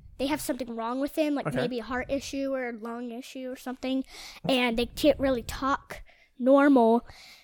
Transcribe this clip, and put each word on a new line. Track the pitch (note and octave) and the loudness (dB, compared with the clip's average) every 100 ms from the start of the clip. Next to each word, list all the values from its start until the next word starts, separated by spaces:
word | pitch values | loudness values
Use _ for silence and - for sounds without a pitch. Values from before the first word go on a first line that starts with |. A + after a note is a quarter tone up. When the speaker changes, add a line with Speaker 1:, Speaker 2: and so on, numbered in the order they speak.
| - - | -18 -6
Speaker 1:
they | C4+ | -4
have | D4 | -2
something | - B3+ A#3+ A3+ | -4 -6 -6 -6
wrong | A3+ B3+ | -6 -4
with | C#4 | -2
them, | - D4+ | 0 0
like | C#4+ - | 0 -2
Speaker 2:
Okay. | - | -2
Speaker 1:
maybe | B3 B3 | -2 -4
a | |
heart | A3 B3+ - | -6 -6 -4
issue | C#4 - C#4 C4+ | -6 -4 -6 -4
or | C4+ A#3+ | -4 -6
a | |
lung | A#3 A3+ A#3 B3 | -10 -10 -10 -10
issue | A3+ - C4+ B3+ | -12 -12 -12 -12
or | C4 | -10
something, | - B3+ C4 C4 - - - - - | -12 -8 -4 -4 -4 -10 -18 -8 -2
and | C4 B3 A#3 | 0 2 0
they | A#3+ | -4
can't | - D4+ C4+ | 2 2 4
really | C4+ B3+ | 2 -2
talk | A3 - C4+ C#4 - - - _ _ - | -4 -4 -2 -2 -4 -18 -18 _ _ -2
normal. | B3 C#4 C#4+ C4+ A3+ A#3 - - - - | 4 6 8 8 6 4 0 -12 -20 -20